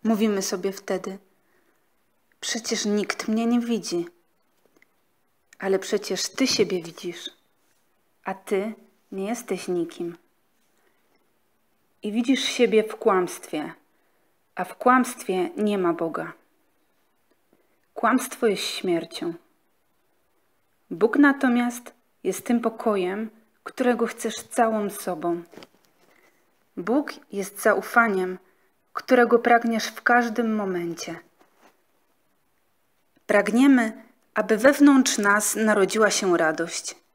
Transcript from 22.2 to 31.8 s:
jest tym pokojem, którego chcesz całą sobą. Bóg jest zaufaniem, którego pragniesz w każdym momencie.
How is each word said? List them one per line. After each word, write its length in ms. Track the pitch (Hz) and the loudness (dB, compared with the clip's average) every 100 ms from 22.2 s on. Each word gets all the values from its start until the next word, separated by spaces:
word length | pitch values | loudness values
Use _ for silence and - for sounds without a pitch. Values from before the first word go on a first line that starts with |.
jest 220 | 180 190 - | -6 -6 -2
tym 140 | 240 | 0
pokojem, 720 | 233 226 226 208 180 196 220 - _ _ | 0 -2 -2 0 -2 -4 -8 -12 _ _
którego 440 | - - 247 233 226 | -18 -2 0 0 -2
chcesz 280 | - 220 - | -4 -8 -8
całą 540 | - - 226 220 208 | -8 0 0 0 -4
sobą. 540 | 190 - 170 170 170 170 - - _ _ _ _ _ _ _ _ _ _ - | -6 -8 -4 -4 -4 -8 -20 -20 _ _ _ _ _ _ _ _ _ _ -12
Bóg 340 | 175 262 294 - _ | -2 -2 -2 -12 _
jest 300 | 202 190 - | -10 -8 -2
zaufaniem, 800 | - 196 - 240 226 190 185 185 _ _ _ _ _ | 0 0 0 0 2 0 -2 -6 _ _ _ _ _
którego 460 | - - 247 240 233 | -14 2 4 6 4
pragniesz 460 | 233 233 233 226 - | 4 4 4 -2 -4
w 160 | - | -6
każdym 540 | - 240 240 214 226 214 | 0 2 2 -2 -2 -2
momencie. 640 | 196 180 170 165 - 165 _ _ _ _ _ _ | -2 -4 -6 -8 -12 -14 _ _ _ _ _ _